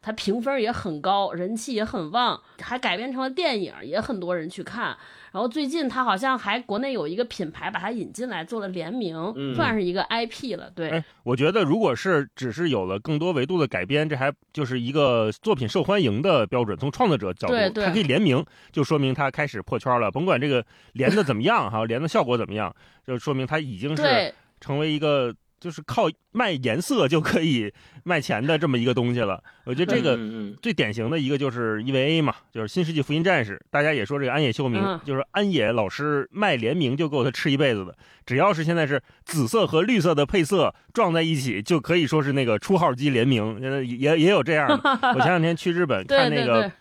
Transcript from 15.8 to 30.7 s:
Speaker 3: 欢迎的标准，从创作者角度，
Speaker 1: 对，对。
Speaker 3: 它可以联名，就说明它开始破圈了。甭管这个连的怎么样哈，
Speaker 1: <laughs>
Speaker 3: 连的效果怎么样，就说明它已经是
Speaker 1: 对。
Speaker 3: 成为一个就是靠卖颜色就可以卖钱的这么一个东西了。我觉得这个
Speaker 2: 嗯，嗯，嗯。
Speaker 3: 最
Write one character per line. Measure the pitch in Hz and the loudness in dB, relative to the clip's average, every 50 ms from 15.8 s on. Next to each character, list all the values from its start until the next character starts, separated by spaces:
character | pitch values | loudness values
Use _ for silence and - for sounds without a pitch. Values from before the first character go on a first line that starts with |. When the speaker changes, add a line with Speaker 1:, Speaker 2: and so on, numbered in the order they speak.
| 147 | 2
Speaker 3:
欢 | - 196 208 | 2 2 2
迎 | 170 120 101 110 | 4 2 2 2
的 | 147 196 170 135 107 | 2 2 4 4 2
标 | 98 - 123 120 | 2 0 0 0
准， | 104 98 | 0 -2
从 | 80 - 143 | -4 -4 -6
创 | - - 254 | 0 2 2
作 | 208 156 | 2 2
者 | 110 104 92 87 | 2 0 -4 -4
角 | - - | -4 -2
度， | - 247 | 0 0
Speaker 1:
对， | 233 208 190 | 2 0 0
对。 | 220 220 208 | 0 0 -2
Speaker 3:
它 | 185 | 0
可 | 165 220 | 2 0
以 | 196 | 2
联 | 139 - 165 | 2 2 4
名， | 214 160 123 131 151 - - - - - | 4 4 4 2 0 -4 -12 -20 -20 -8
就 | - 165 139 | -2 -2 0
说 | - 160 | 2 2
明 | 147 139 131 131 | 2 2 0 0
它 | 151 143 135 | 0 -2 -2
开 | - - 151 | -2 -2 -6
始 | 135 - 107 | -4 -4 -10
破 | 90 - 135 | -6 -4 -6
圈 | 117 - 135 123 120 | -4 0 2 2 2
了。 | 113 101 | 2 0
甭 | 95 131 170 | -2 -2 0
管 | 190 165 120 | 0 2 2
这 | 131 | 2
个 | 147 135 123 110 _ - - - - _ | 0 0 0 -2 _ -14 -20 -20 -18 _
连 | 117 131 147 175 | 0 2 2 4
的 | 214 196 | 2 2
怎 | 139 123 | 0 0
么 | 104 120 | 0 2
样 | 180 233 220 143 101 | 2 2 2 0 0
哈， | 110 110 113 | -2 -2 -2
Speaker 1:
<laughs> | |
Speaker 3:
连 | 113 113 127 | -2 -2 -4
的 | 156 | -4
效 | 165 - 220 160 | 0 0 0 2
果 | 120 123 | 2 0
怎 | 120 107 | 0 0
么 | 90 98 | -4 -4
样， | 107 107 90 - _ - _ _ _ _ | -6 -6 -6 -8 _ -20 _ _ _ _
就 | - 127 120 | -8 -8 -6
说 | - 151 | -4 -4
明 | 139 131 131 | -2 -2 -2
它 | 127 147 160 | -2 -4 -4
已 | 156 131 110 | -4 -6 -8
经 | 87 107 147 156 | -8 -6 -4 -2
是 | - | 0
Speaker 1:
对。 | 302 285 247 226 185 151 - _ _ _ _ _ | 2 2 2 2 0 -2 -6 _ _ _ _ _
Speaker 3:
成 | - - 139 143 | -10 -6 -4 -2
为 | 151 160 | 0 0
一 | 151 | 0
个 | 147 151 151 147 139 127 120 110 _ _ _ _ | 0 0 2 2 2 0 -2 -4 _ _ _ _
就 | _ - 175 | _ -14 -12
是 | 160 - 147 | -12 -12 -10
靠 | - - 247 214 165 156 _ _ _ | -4 0 0 0 0 0 _ _ _
卖 | _ 220 247 214 | _ -2 0 0
颜 | 170 131 127 143 131 147 | 0 -2 0 0 0 0
色 | 180 - 285 233 160 | 0 0 2 2 4
就 | 131 160 160 | 4 4 2
可 | 156 - - 185 | 2 2 0 2
以 | 160 165 143 120 107 104 - - - - _ - _ | 2 2 2 2 0 -4 -8 -12 -20 -20 _ -14 _
卖 | 170 180 156 | -2 -2 -2
钱 | 135 - 135 104 120 | 0 -2 -2 -2 0
的 | 147 165 | 0 0
这 | 151 160 | 2 2
么 | 151 127 | 0 0
一 | 120 117 | 2 2
个 | 127 123 | 2 2
东 | 131 120 120 123 | 2 2 0 0
西 | 120 | 0
了。 | 113 101 95 - _ - - _ _ | 0 -2 -2 -6 _ -20 -20 _ _
我 | 123 127 | -8 -2
觉 | 131 180 | -2 0
得 | - - | 2 2
这 | - | 2
个 | - 151 123 | 2 2 0
Speaker 2:
嗯， | 117 | 0
嗯， | 113 107 113 113 107 101 | -2 -8 -8 -8 -10 -10
嗯。 | 104 - | -12 -8
Speaker 3:
最 | - 240 | -6 -4